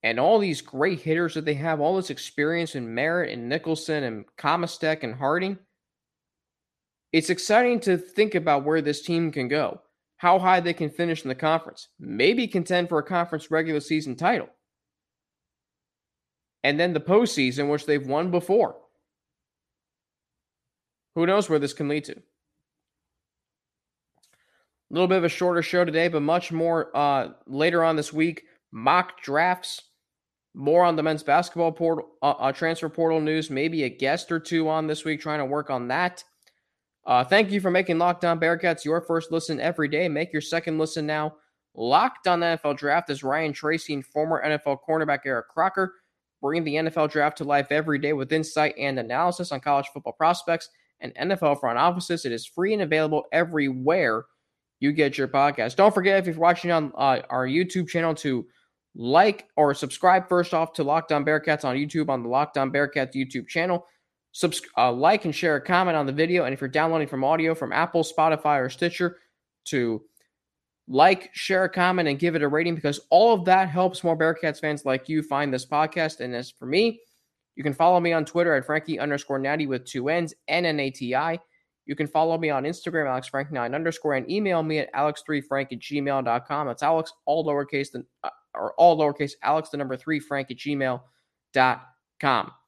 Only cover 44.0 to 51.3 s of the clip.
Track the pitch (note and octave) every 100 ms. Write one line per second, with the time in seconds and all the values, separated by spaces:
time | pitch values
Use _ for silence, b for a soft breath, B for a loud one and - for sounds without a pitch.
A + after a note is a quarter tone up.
44 | C3 D3+ D#3+ E3 D3 D3 C#3+ C#3 - D#3+
45 | D3+ C#3 C3+ B2 - - F#3 F#3+ F#3 b
46 | b b _ _ C#3 D#3+ D#3 D3 D#3+ D#3+
47 | D3+ D3+ D3 D3+ C#3+ C#3+ C3+ D3+ D#3+ C#3+
48 | C#3+ D3+ C3 D#3 D#3 - D3+ - C#3 C3
49 | A2+ B2 F3 F3 F3 C3+ D3 C#3+ C3+ C#3+
50 | B2 - D#3+ F3 - E3 - _ _ _
51 | D3+ - E3